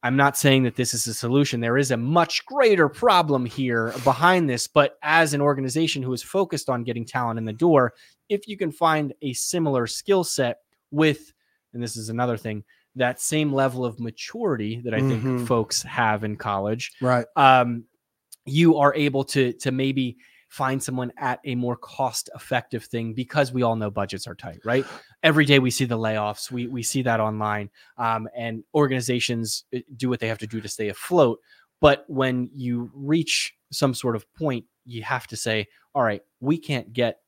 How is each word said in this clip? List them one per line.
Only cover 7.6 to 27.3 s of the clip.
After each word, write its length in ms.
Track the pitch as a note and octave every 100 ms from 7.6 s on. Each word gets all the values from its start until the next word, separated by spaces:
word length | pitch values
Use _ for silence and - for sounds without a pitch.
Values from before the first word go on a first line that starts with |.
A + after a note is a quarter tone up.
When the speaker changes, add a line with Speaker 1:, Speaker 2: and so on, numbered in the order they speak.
| E3 D3+ B2+ _ - _ _
Speaker 1:
if 180 | G3+ G3+
you 80 | G3+
can 140 | F3
find 400 | C#3+ E3 D#3 D3 -
a 100 | C#3+
similar 540 | A#2+ - F3+ D#3 C3 A#2
skill 360 | - - G3
set 360 | E3+ - B2 A#2 _ _ _
with, 420 | D3 D#3 D3 - _ _ _ _
and 80 | A#2+
this 160 | A#2+ A2
is 120 | G#2+
another 280 | A#2 B2 A2
thing, 260 | A2+ G#2+ - _ _ B2+
that 240 | B2+ B2+
same 320 | - D#3 D3+
level 320 | C3+ C3+ B2+ B2
of 140 | A2+
maturity 840 | A#2 A2+ - A3+ A3 B2+ G#2 A2+
that 120 | A#2+
I 60 | A2
think 240 | C3+ B2
Speaker 2:
Mm-hmm. 220 | C3 B2+ A#2+
Speaker 1:
folks 360 | B2 A2 -
have 400 | - - A#2 G#2+
in 140 | G#2+ G#2
college, 560 | A2 G2+ G2+ A2+ - -
Speaker 2:
Right. 240 | B2+ B2 A#2 -
Speaker 1:
um, 480 | C3+ C3 A#2+ A#2 A2+ _ _ _ _ - -
you 320 | C#3+ E3+ D3+
are 160 | C#3+ D3
able 280 | D3 C3+ C3+
to, 260 | C#3+ B2+
to 180 | A2+ C#3
maybe 460 | C3 C3+ C3+ B2+ A#2 _ _ _
find 320 | - C3+ C3+
someone 300 | - C3 B2 -
at 240 | C3+ B2
a 100 | - B2
more 200 | A#2+ A#2+
cost-effective 1080 | - - C3 - - - - B2+ - A#2 -
thing, 280 | A#2+ A2+
because 380 | A2+ B2 D#3 C3+
we 120 | B2+
all 120 | A#2+ A2+
know 160 | G#2+
budgets 340 | G#2+ G2 F#2+ -
are 60 | F2
tight, 240 | E2+ D#2+
right? 220 | A2 B2+ C3+ -
Speaker 2:
<sighs> 200 | _ _
Speaker 1:
Every 200 | D#3+ D3+ C#3+
day 140 | C#3
we 100 | B2+
see 140 | A#2
the 140 | B2+ A#2
layoffs, 520 | A2 A2 G#2 G#2 -
we, 180 | B2+ A#2+
we 140 | B2+
see 180 | A2+ C#3
that 180 | B2 A2+
online, 500 | A2